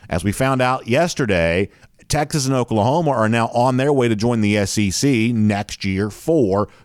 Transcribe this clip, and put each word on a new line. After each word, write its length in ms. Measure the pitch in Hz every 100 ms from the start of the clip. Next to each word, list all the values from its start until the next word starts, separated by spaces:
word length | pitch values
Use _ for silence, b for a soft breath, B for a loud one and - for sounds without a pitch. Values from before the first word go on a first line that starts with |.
| B
as 140 | 87
we 80 | 98
found 300 | - 131 131
out 260 | 127 131 113
yesterday, 800 | 127 170 - 123 90 82 85 98 b b _ -
Texas 380 | 147 151 160 131
and 80 |
Oklahoma 580 | 131 120 113 110 160 160
are 180 | 123 110
now 180 | 117 117
on 300 | 120 127 127
their 140 | 139
way 160 | 139 120
to 80 | 107
join 260 | 117 117
the 160 | 104 104
S 200 | 98 -
E 140 | 101
C 420 | - 143 123 117
next 500 | 117 107 101 104 -
year 260 | 98 95 104
for 580 | - - 165 104 98 107 b